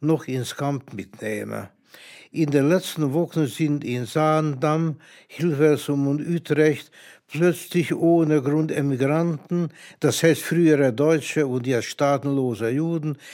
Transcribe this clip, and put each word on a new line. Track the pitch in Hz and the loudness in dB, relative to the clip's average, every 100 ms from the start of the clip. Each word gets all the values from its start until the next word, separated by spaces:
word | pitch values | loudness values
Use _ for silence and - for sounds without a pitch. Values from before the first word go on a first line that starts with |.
noch | 147 160 147 | -2 -2 -2
ins | 131 117 | -6 -6
Camp | - 143 139 - | -6 -4 -6 -8
mitnehmen. | 104 92 - 107 107 107 110 104 _ _ - - - - | -14 -14 -10 -8 -6 -8 -10 -12 _ _ -20 -20 -20 -10
In | - 151 | -4 0
den | 143 139 | 2 4
letzten | 185 185 - 147 | 2 0 -4 -2
Wochen | 147 175 160 143 | -2 -2 -2 -2
sind | - 156 147 | -2 -2 -2
in | 131 123 117 | -4 -6 -4
Zaandam, | 156 156 156 156 135 151 156 165 147 - - - | 0 2 2 0 -2 -2 0 -2 -4 -12 -20 -16
Hilversum | - 170 143 151 143 - 143 139 | -4 -2 2 4 2 0 0 0
und | 147 | -2
Utrecht | 156 170 - 147 156 135 - - - - _ | -2 -4 -2 2 2 2 -6 -20 -20 -20 _
plötzlich | 147 180 175 - 180 147 | 0 0 0 -2 -2 0
ohne | 139 165 170 156 151 | 2 4 4 4 2
Grund | 131 151 156 | 2 0 0
Emigranten, | 151 139 131 135 156 170 156 - 175 165 - - - | -2 -2 0 0 2 0 -4 -4 -4 -4 -8 -20 -2
das | 147 - | 0 4
heißt | 165 147 | 4 2
frühere | - 165 165 147 135 | 0 2 4 4 2
Deutsche | 113 147 160 - - 143 | 2 2 2 0 -2 -2
und | 127 123 | -2 -2
jetzt | 120 - | -2 -2
staatenlose | - 143 143 143 139 127 107 113 | -2 0 0 0 -2 -2 -2 -2
Juden, | 135 165 165 151 139 - | -2 -2 -4 -4 -8 -12